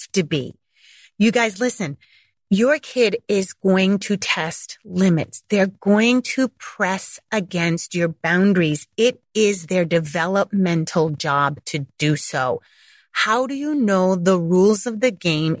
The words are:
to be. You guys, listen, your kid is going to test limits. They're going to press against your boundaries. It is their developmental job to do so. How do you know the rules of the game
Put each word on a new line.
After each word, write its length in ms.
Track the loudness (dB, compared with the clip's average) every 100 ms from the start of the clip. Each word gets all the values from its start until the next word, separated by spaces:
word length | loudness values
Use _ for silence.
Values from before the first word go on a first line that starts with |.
| -6
to 120 | -4
be. 300 | -2 -4 -6 -14 _ _ _ -20 -16 0
You 140 | 0
guys, 300 | 2 -2 -2
listen, 360 | -4 -4 -8 -8 _ _ _ _ -2
your 280 | 2 2 0
kid 380 | -2 0 0 0 -2
is 240 | -2 -2
going 460 | -4 0 2 2 0
to 180 | -2 -4
test 600 | -2 -4 -4 -6 -12 -16
limits. 600 | -8 0 2 2 -2 -8 -2
They're 200 | 0 0
going 560 | -2 2 4 4 2
to 260 | 0 -2 -2
press 720 | _ -16 -4 -2 -2 -6 -12 -6
against 640 | -4 -4 -2 0 -2 -4 -2
your 140 | -2
boundaries. 800 | -2 0 2 4 4 2 0 -6 0
It 240 | 0 0 _
is 340 | 0 0 0 -2
their 180 | -2 0
developmental 1300 | 0 -2 -4 -2 0 0 0 0 0 -2 0 0
job 520 | -2 -2 0 0 -2 -8
to 200 | -8 -8 -4
do 200 | 0 0
so. 440 | -2 -4 -2 -4 _ _ _ _ _
How 340 | -4 0 0 -2
do 60 | -4
you 200 | -4 0
know 420 | 2 2 2 2
the 200 | 2 2
rules 480 | 2 4 4 2 -2
of 140 | -2
the 120 | -2
game 440 | 0 -2 0 0 0